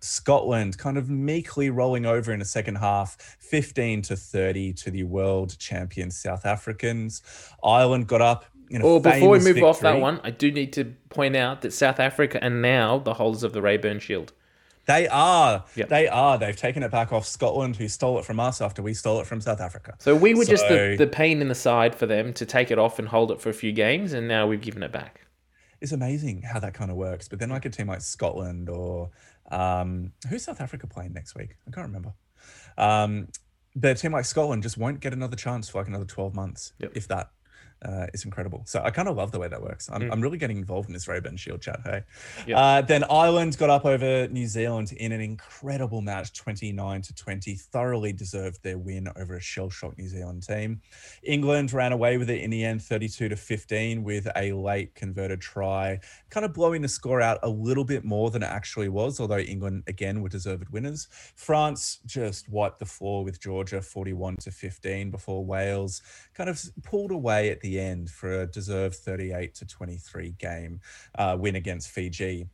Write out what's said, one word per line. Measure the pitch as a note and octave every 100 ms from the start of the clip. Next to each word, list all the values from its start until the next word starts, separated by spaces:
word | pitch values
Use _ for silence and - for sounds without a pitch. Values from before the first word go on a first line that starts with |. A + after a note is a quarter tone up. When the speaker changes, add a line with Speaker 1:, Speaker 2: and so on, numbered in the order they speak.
Speaker 1:
Scotland | - - - C#3 - A#2 G#2 F#2
kind | C#3 C#3
of | C3
meekly | C#3 C#3+ E3 E3 C#3+ C#3
rolling | B2 B2+ B2 A#2
over | A#2 A2+
in | G#2+
the |
second | G2+ A2+ G#2+
half, | G2+ G#2 G2+ F#2+ - - -
fifteen | - D#3 C3+ - A#2 G#2+
to | F#2+ F#2+
thirty | - G2+ F#2+ F#2+ F#2+
to | F2+ -
the | F#2+
world | F2+ F#2+ F#2+ F#2+ F#2 -
champion | - F#2 F2+ F#2 F2+
South | F2 F#2+ F#2
Africans. | G2+ G#2 - G#2 A#2 A#2 A2 - - - - -
Ireland | G#2 A#2+ B2+ B2+ G#2+
got | A#2
up | A#2 A#2 - - -
in | B2
a |
Speaker 2:
Well, | D3+ E3
before | - C#3 F#3
we | G3+
Speaker 1:
famous | F#3 F3+
Speaker 2:
move |
off | D#3+ D#3+
that | D#3+
Speaker 1:
victory. | C#3
Speaker 2:
one, | C3 E3
I | A2+
do | A#2+ D3
need | D3 C3+
to | C#3+ A#2 B2 _
point | - C3+ C3+
out | B2+ C3+
that | A2
South | - C3+ B2+
Africa | C3 - C#3+ -
are | B2
now | B2 B2 C3 A2 C3+
the | C3
holders | A2+ A2+ A2
of | A2+
the | G#2+
Rayburn | G2+ G#2 G#2+ G#2
Shield. | - G2 D#2 _ _ _ _ _ -
Speaker 1:
They | D3+ F3
are. | C3+ E3+ F3 C#3 G2 - A#2
Speaker 2:
Yep. | G#2
Speaker 1:
They | D3+ D#3+
are. | A#2+ C#3 B2+
They've | G#2 G2+
taken | - C3+
it | A#2+
back | A#2 A2+
off | A2+ -
Scotland, | - A#2+ C3+ C3 A2
who | G#2+
stole | - B2+ B2+
it |
from | - A2+
us | B2 B2+
after | G#2 G2
we | G#2
stole | A2 A2+ A2
it | -
from | A2+
South | A2 G#2+
Africa. | F2+ - - -
Speaker 2:
So | C#3+ D3+
we | G3+
were | A3+ A#3+
just | G3+ -
the, | F3 G2+ G2+
Speaker 1:
So |
Speaker 2:
the | C#3+
pain | D3+ D#3+ D3+
in | C#3
the |
side | B2 C3 A#2+ A#2
for | A#2 A2
them | G#2+ A#2
to | A#2 A#2
take | B2+ B2
it | A2
off | A2+ -
and | G#2+
hold | A2+ A2+
it | -
for | A2+
a |
few | G#2+ A2
games, | G#2+ G#2+ D#3 G3+
and | C3 A#2
now | A2+ G#2+
we've | G#2+
given | G#2+ G2+
it | D2+
back. | - D2+ - _ _ _ _ _ _
Speaker 1:
It's | C#3
amazing | C#3+ B2+ D3 D3 F#2+
how | A#2 A#2
that | G2+ F2+
kinda | G2
works. | F2+ F#2 F2 -
But | F#2+
then, | A#2
like, | C3 C3
a |
team | A2+ G2+
like | F#2+
Scotland | - - F2 - F2+ F2 F2
or, | F2 F2+ F2 F2 - _ _ -
um, | F2+ F#2 F2+ F2+ F2+ F2+ - B2
who's | A#3
South | - C#4
Africa | C3 B2+ -
playing | - F2+
next | - -
week? | - G#2 - -
I |
can't | D3+ F3
remember. | G2 F2+ - _ _ - - - -
Um, | G#2 G#2+ G#2+ G#2 F#2 - _ _ _ C3
but | C3+
a |
team | B2+ E3
like | D3+
Scotland | B2+ D#3 D3 A2+
just | A2 A2
won't | D3 C#3+
get | C3+
another | B2+ B2+ A#2+
chance | B2+ B2 G2+
for, | G2
like, | G2+
another | G2 F#2+
twelve | - G2
months, | F#2+ F#2+ - - -
Speaker 2:
Yep. | -
Speaker 1:
if | - G2+
that. | F#2 - _ _ _ - _
Uh, | - F#2+ F2+
it's | G2+ G#2
incredible. | F#2+ F#2 - -
So | F2
I | -
kinda | - F#3+
love | A#2 G#2
the | F#2
way | F2
that | A1+
works. | - - -
I'm, | G#2
Speaker 2:
Mm. | A#2+
Speaker 1:
I'm | A2
really | B2+ E3+
getting | C3+ G#2
involved | F#2+ F#2 G2+
in |
this | F2 F2
Rayburn | F2+ E2+ F2
Shield | - F2
chat, | - -
hey? | A#2 G2+ - - - - A#2
Speaker 2:
Yep. | A2+
Speaker 1:
Uh, | C#3 C#3
then | C3 D3+
Ireland | C#3 D3+ E3+ E3+ E3 C3+
got | D3+
up | C#3+ D3
over | C3+ C3 C3 B2+
New | B2+ A#2+
Zealand | A2 A#2 A2+ G#2
in | F2+ A2+
an | A2+
incredible | G#2+ G#2+ - - C#3 C#3 B2 A2+
match, | G#2 G2 -
twenty-nine | - - G#2 G#2+ G2 G2 G2
to | F#2
twenty, | - - F#2+ G2+
thoroughly | F#2+ - B2 B2 A#2+ G#2+
deserved | F#2+ F#2+ G2 F#2+ F2+
their | F#2+ F#2
win | F#2 F#2+ F#2+ -
over | F#2
a | F2+
shell-shocked | F2+ - F#2+ F2+ F2+ -
New | F#2
Zealand | F#2 F2+ F2+ F2+
team. | G#2+ G#2+ A2+ - - - -
England | - C#3+ C#3+ D3 C3+
ran | C3 B2
away | B2 A#2+ B2
with | A#2+
it | B2+
in | G#2+
the | A2+
end, | A2+ A2+
thirty-two | - A2 A2 - A2
to | G2+
fifteen, | - G#2+ - G#2+ A2+ A2+
with | G#2 G#2 G2 -
a | G2
late | G2 G2 G2+ F2
converted | - G2 F#2 F#2+ F#2+
try, | - G2+ G2 G2 F#2+ F#2+ - - _
kinda | G#3+ G#3
blowing | D3+ E3+ E3
the | C#3+
score | - B2 B2+
out | A#2 A2
a | A#2
little | G#2+ A2+ C3
bit | B2+ C3+
more | G#2+ G#2 A2+
than | A2
it | G2
actually | G2+ - - G2+
was, | G2 B2 C#3
although | A2 G#2
England, | - F#2+ G2 F#2+ -
again, | F#2+ G2 G#2
were | F#2
deserved | F#2+ F#2+ F#2 F#2
winners. | G#2 C#3 D3+ - - -
France | - - D3+ D3+ C3+ - -
just | A#2 C3+ A2 F#2+ -
wiped | G#2 G2+ -
the |
floor | - - G2 G2+
with | F#2+ F#2
Georgia, | G2 F#2+ F#2+ F#2+
forty-one | G2 G2 F#2+ F2+ F#2 F#2
to | -
fifteen, | - F#2+ - F#2+ G2 G2
before | G2 - F#2+ F#2+
Wales | F#2+ G2 G2 F#2+ F#2+ - - _
kind | - F3+
of | E3 F3 -
pulled | - G#3 G3+
away | F3+ A#2+ G#2+ G#2+
at | -
the | G2
end | F#2+ F#2+ F2+ E2+
for | - F#2 F#2
a | F2+
deserved | G#2 F#2+ F#2+ F#2+ F2+
thirty-eight | - F#2 F#2 F2+ F2
to | -
twenty-three | F2 - F2 F2 - F2 E2+ F2
game, | F2 E2+ E2+ E2+ - - -
uh, | - G2 F#2
win | G2+
against | F#2+ F2 F2 -
Fiji, | - F2+ E2+ F#2+ F2+ F2